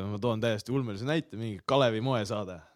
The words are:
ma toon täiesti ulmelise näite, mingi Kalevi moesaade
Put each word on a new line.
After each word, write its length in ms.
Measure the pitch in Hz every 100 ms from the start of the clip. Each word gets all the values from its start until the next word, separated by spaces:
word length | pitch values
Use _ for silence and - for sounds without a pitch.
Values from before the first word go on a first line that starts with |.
ma 160 | 98 104
toon 240 | 120 110
täiesti 260 | 117 107 - 135
ulmelise 320 | 123 98 127
näite, 320 | 160 151 104
mingi 220 | 113 95 -
Kalevi 360 | 135 127 110
moesaade 560 | 131 123 101 107 92 87 -